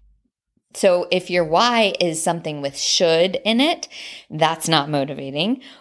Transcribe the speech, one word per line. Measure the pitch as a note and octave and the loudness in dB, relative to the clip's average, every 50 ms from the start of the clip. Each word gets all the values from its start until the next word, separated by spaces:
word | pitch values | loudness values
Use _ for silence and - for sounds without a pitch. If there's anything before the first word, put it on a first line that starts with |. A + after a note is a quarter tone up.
| _ _ _ _ _ _ _ _ _ _ _ _ _ _ - | _ _ _ _ _ _ _ _ _ _ _ _ _ _ -4
So | - - F#3+ F3+ F3+ F3 - | 2 4 4 4 4 2 0
if | F#3 F3+ F3+ - | -2 -2 -2 -2
your | F3 F3+ E3 | 0 0 0
why | - E3 F3+ A#3 B3 A#3+ A3+ A3 G3 - - | 2 2 4 4 4 4 2 2 0 0 0
is | F3+ E3+ D#3+ D#3+ - | -2 -2 -2 -2 -2
something | F3+ E3 E3+ - D#3+ D3+ D3 C#3 | -2 -2 -2 -4 -8 -8 -6 -6
with | C#3 - - | -6 -6 -4
should | - - - - F#3 E3 D#3+ E3 F3 F#3+ F#3+ - - | -4 -2 0 2 2 4 4 4 2 2 0 -2 -2
in | G#3 A3+ A#3 | 0 2 2
it, | C#4 E4 F4 - - - - - - - - - - - | 2 2 0 -2 -6 -14 -16 -16 -16 -16 -18 -18 -16 -8
that's | - D#3 D#3+ D#3 E3 D#3+ - E3 | -2 0 0 0 0 0 -2 0
not | D#3+ D3 C#3+ D3+ | 2 0 0 0
motivating. | D3+ C#3+ C3+ C#3 C3+ C#3 C#3 C3+ C3+ D3 F3 A3 C4 B3+ - - - - | 0 -2 -2 -2 -6 -10 -10 -8 -4 -2 -2 -2 -2 -4 -6 -16 -20 -12